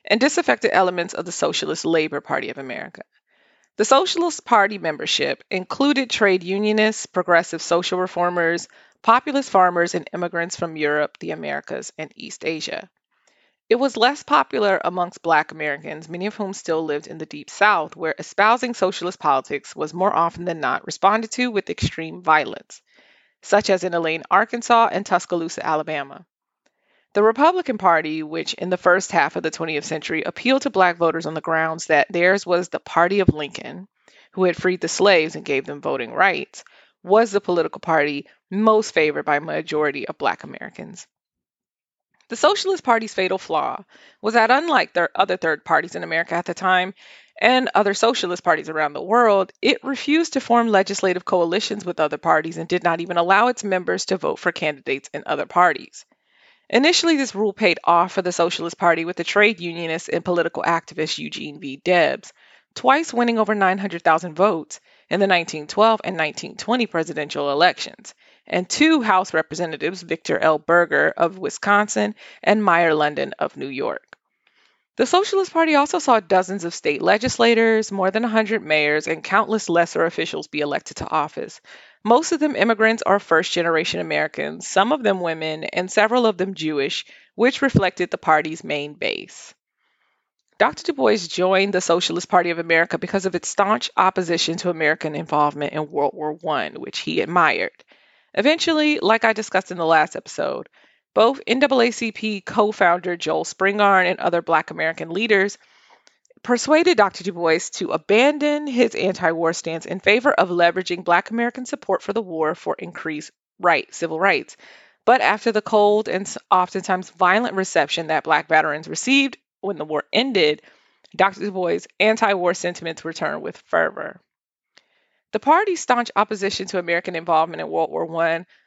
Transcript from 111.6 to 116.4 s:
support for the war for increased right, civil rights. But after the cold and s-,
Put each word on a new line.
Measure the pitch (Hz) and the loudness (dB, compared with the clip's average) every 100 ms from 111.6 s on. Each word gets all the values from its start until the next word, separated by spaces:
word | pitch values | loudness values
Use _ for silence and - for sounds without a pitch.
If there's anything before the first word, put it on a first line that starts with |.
| 254 | -10
support | 285 - 190 | -10 -2 -4
for | - | -2
the | 202 | -4
war | 190 160 156 - | -4 -2 -2 -2
for | - - | -6 -6
increased | 170 170 160 151 - _ _ _ | -8 -10 -8 -8 -12 _ _ _
right, | 180 151 - | 2 2 0
civil | - 165 160 | -6 -6 0
rights. | 190 156 - - - - _ _ - | 2 0 -4 -18 -20 -20 _ _ 4
But | 247 | 4
after | 127 208 233 | 4 2 0
the | 214 | -2
cold | - 214 208 208 214 | 2 4 4 4 0
and | 185 202 | -6 -6
s-, | - | -12